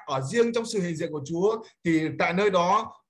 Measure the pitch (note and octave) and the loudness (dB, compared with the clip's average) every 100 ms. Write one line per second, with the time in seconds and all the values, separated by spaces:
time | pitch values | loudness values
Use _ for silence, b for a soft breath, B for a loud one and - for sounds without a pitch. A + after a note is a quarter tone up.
0 | - C3+ C3+ A#3 A#3 A#3 A3+ G#3+ F3 D#3 | -6 -4 0 2 2 0 -2 -4 -4 -4
1 | E3 D3+ C3+ E3+ G3+ A3 B B F3 D#3+ | -6 -6 -6 0 0 0 B B 0 2
2 | D#3 C#3 F3 F3 G#3 F#3 F3 G#3 - - | 0 -2 0 2 2 4 4 2 0 -14